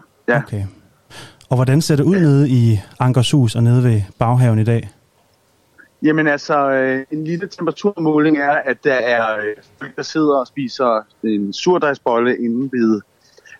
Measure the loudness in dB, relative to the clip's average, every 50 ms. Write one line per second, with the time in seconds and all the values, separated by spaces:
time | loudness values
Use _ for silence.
0 | -20 _ _ _ _ -2 -2 -2 -2 -4 -6 -8 -8 -8 -10 -16 _ _ _ _
1 | _ _ -20 -20 -20 -20 -20 _ _ -2 0 0 2 2 2 2 2 2 0 2
2 | 2 2 2 2 4 4 4 4 4 4 2 4 4 4 2 2 -2 -6 -6 -2
3 | 0 0 2 2 0 2 2 2 2 2 2 2 2 2 4 4 2 2 2 0
4 | -2 -4 -4 -4 -2 0 2 2 2 2 2 2 2 0 0 -2 -2 -6 -16 _
5 | _ _ _ _ _ _ _ _ _ _ _ _ _ _ _ -20 -20 _ _ -4
6 | -2 0 0 2 2 0 0 -2 -2 -2 -2 0 0 0 0 0 0 0 -2 -4
7 | -4 -6 -8 -8 -6 -6 -6 -6 -8 -10 -10 -8 -6 -6 -6 -2 -2 -4 -2 -2
8 | -2 0 2 2 2 2 2 0 0 0 0 0 0 -4 -4 -2 -2 0 0 0
9 | 0 0 0 0 0 -2 -4 -4 -6 -6 -8 -10 -14 _ _ -18 -18 -16 -12 -12
10 | -12 -6 -2 0 2 2 2 0 0 -4 -6 -8 -8 -8 -4 -2 -2 0 0 -2
11 | -4 _ _ _ -6 -4 -2 -2 -4 -6 -8 -4 0 0 0 2 2 0 -2 -2
12 | -2 -2 0 0 0 0 0 -2 -2 -4 -4 -4 -4 -4 -2 0 0 0 0 0
13 | -4 _ _ _ _ _ _ _ -20 -20 -20 -14